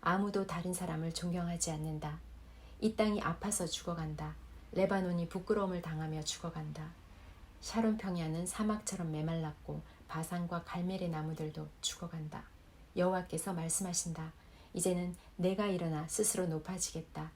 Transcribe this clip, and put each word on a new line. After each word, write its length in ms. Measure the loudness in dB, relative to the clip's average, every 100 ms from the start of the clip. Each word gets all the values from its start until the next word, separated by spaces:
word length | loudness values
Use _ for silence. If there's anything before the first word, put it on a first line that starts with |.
아무도 440 | 4 4 4 2 0
다른 280 | -2 -2
사람을 400 | -2 -2 0 0
존경하지 580 | -2 0 0 0 0 0
않는다. 480 | 0 -2 -2 -4 -6 -10 -16 -16 -18 -18 0
이 140 | 0 4
땅이 260 | 4 4
아파서 440 | 2 0 0 0 0
죽어간다. 680 | -2 -2 -2 -2 -4 -6 -8 -12 -16 -4
레바논이 560 | 4 6 6 4 2 2
부끄러움을 520 | -2 2 4 4 0
당하며 420 | -2 -2 -2 -2
죽어간다. 680 | -2 -4 -4 -4 -6 -6 -8 -10 -18 -18 -18 -18 -18 -12
샤론 360 | -2 4 4 4
평야는 480 | 2 0 0 0 -2
사막처럼 680 | 0 2 2 -2 -2 0
메말랐고 720 | 0 2 2 0 -4 -6 -6 -8 -16 -6
바산과 540 | -4 -2 0 0 -2
갈멜의 460 | -2 0 0 2 0
나무들도 580 | 0 -2 -2 -4 -4 -8 -4
죽어간다. 600 | -4 -4 -6 -4 -6 -8 -12 -18 -20 -20 -8 4
여호와께서 580 | 4 4 0 -2 -2
말씀하신다. 800 | -2 0 0 2 0 -2 -4 -6 -8 -20 -20 -8
이제는 420 | 0 4 4 0 -4 -12 2
내가 300 | 4 4 2
일어나 400 | 2 2 0 0
스스로 380 | 2 2 4 2
높아지겠다. 840 | 0 -2 -4 -2 -4 -8 -8 -8